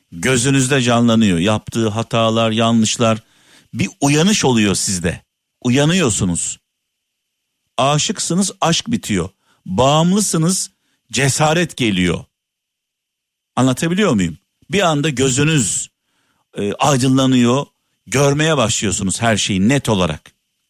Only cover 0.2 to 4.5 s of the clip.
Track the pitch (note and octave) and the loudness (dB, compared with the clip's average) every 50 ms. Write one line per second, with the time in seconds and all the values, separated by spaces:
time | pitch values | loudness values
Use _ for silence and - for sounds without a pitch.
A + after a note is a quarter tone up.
0.2 | E2 B2 C3+ B2 A#2 C#3 C#3 C#3 C3 B2 C#3+ C3+ A#2+ B2 A#2+ A#2 A#2+ A#2 A2+ A2+ | -2 0 0 0 2 2 2 2 2 2 0 0 2 2 2 2 4 4 4 4
1.2 | A2+ G2+ F#2 E2 F2 G#2 G#2+ G#2+ - - - A#2+ A2+ A2 G2+ A2+ A2+ - - A#2 | 4 2 2 2 0 0 0 -2 -4 -6 -4 -2 -2 -2 -2 -4 -6 -4 -2 0
2.2 | A2+ A2+ A2+ A2+ A2+ A2+ A2 A2+ A#2 A2+ A#2 A#2 A2 G#2+ - - A#2+ A2+ A2+ A2 | 0 0 0 0 0 0 0 0 0 2 2 2 2 0 0 0 0 0 0 -2
3.2 | - _ _ _ _ _ _ - _ _ - A2+ F3 G3 - _ - C#3+ C#3+ D3+ | -4 _ _ _ _ _ _ -20 _ _ -6 -6 -6 -6 -4 _ 0 0 2 2
4.2 | E3 G3+ G#3+ - - C#3 | 2 2 2 2 0 0